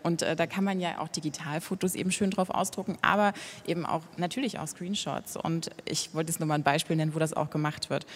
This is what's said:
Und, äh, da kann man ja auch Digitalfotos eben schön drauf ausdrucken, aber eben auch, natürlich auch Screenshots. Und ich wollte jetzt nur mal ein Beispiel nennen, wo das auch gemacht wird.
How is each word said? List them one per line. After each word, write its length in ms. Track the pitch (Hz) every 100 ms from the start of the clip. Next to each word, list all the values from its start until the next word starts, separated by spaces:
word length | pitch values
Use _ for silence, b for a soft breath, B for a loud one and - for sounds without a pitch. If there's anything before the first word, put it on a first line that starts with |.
Und, 180 | 170 170
äh, 140 | - 170
da 100 | 165
kann 180 | 196
man 140 | 196 190
ja 180 | 175 -
auch 100 | 160
Digitalfotos 840 | - 156 - 147 156 - 190 190
eben 160 | - 185
schön 200 | - 196
drauf 200 | 190 185
ausdrucken, 480 | - 190 - 190 -
aber 320 | - 202 202 B B B -
eben 200 | 170 -
auch, 160 | 160 165 -
natürlich 400 | 175 254 269 151
auch 80 | 156
Screenshots. 680 | - 180 202 - - - -
Und 340 | 160 165 - - -
ich 260 | 165 -
wollte 180 | 156 165
jetzt 100 | -
nur 60 | 156
mal 100 | 147
ein 60 |
Beispiel 340 | 143 151 - 160
nennen, 180 | 156
wo 40 | 156
das 140 | 156
auch 160 | - 151
gemacht 400 | 156 151 - -
wird. 160 | 135 -